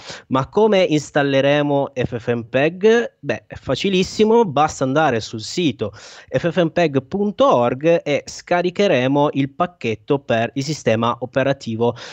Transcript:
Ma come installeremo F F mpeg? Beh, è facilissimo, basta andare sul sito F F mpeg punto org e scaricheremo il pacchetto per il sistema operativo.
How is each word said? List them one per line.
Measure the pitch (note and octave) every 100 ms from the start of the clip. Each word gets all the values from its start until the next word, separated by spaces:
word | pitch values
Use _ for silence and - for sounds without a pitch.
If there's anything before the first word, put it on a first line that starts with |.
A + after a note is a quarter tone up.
| - - -
Ma | C3 C3+
come | G#3 G#3+ F#3+
installeremo | F3+ D3+ - D3+ C#3+ C3+ C#3 D3 D3 C#3+ C3+ B2+
F | A#2+ A#2+
F | B2 A#2+
mpeg? | A2+ C3 D#3 F3+ G#3+ A#3 A3+ -
Beh, | C#3 A2 -
è | -
facilissimo, | - C3 G3+ F#3 F#3 - G#3+ A#3 G#3
basta | C3 D#3 -
andare | C3+ C#3+ D#3 A2+
sul | - A2
sito | G#2+ - D#3+ A2+ G#2
F | - - - - C3 E3+
F | E3+ E3
mpeg | F3 E3 C3+ -
punto | G3+ G#3 - C4+
org | C3+ A#2+ C3 D#3 E3+
e | D3+ C#3 -
scaricheremo | - - F3+ F3+ F3 G3+ C3+ C3 C#3+ D3 C3+
il | C3+
pacchetto | - C#3+ - A2+ G#2+ - C#3+
per | - A#2 C#3 C#3
il | C3+
sistema | D3 A#2+ A2+ A#2 -
operativo. | B2+ C3 C3 C3+ A#2 A2 A#2+ A#2 -